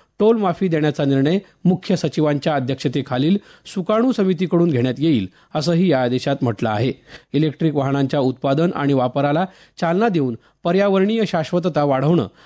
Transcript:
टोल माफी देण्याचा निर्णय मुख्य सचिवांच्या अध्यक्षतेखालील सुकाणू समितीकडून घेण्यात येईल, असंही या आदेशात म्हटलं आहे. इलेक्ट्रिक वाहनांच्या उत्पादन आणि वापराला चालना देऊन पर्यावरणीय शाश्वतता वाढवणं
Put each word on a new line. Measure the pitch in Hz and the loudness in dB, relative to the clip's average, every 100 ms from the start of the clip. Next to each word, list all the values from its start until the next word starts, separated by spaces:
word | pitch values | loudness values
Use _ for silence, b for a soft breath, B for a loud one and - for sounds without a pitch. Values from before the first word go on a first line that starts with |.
| b _ | b _
टोल | 208 226 | 2 2
माफी | 196 165 190 | 0 -2 -2
देण्याचा | 160 147 139 143 | 0 0 0 0
निर्णय | 135 139 190 b b 175 | 2 2 0 b b 0
मुख्य | 185 - 180 | 0 0 -2
सचिवांच्या | 156 - 151 147 165 147 | -2 -2 0 0 -2 -2
अध्यक्षतेखालील | 127 131 143 139 - 127 147 202 B B - | -2 -4 -2 -4 -4 -2 0 0 B B -12
सुकाणू | - 170 214 254 | -10 -2 0 2
समितीकडून | 233 190 170 175 175 170 | 0 0 0 0 2 2
घेण्यात | 131 123 123 | 2 0 0
येईल, | 160 131 95 b b 156 | 0 0 -2 b b -4
असंही | 147 170 185 | 0 2 2
या | 135 | 2
आदेशात | 123 123 - 139 | 2 0 -2 -2
म्हटलं | 127 104 113 | -2 -2 -2
आहे. | 107 127 - B B B | -2 -2 -4 B B B
इलेक्ट्रिक | 143 156 - 160 143 | -2 -2 0 -2 -2
वाहनांच्या | 135 139 135 147 | -2 0 0 0
उत्पादन | 131 123 139 139 170 - | 0 -2 -2 0 0 0
आणि | 143 | 0
वापराला | 139 123 139 143 151 185 B B - | 2 0 0 0 0 -2 B B -6
चालना | 170 175 226 | -2 0 0
देऊन | 175 131 113 b b | 0 -2 -6 b b
पर्यावरणीय | 170 180 202 190 196 226 208 | -2 2 2 2 2 0 0
शाश्वतता | 170 151 175 175 151 | -2 -2 -2 0 0
वाढवणं | 147 131 139 175 98 b | 0 2 2 2 0 b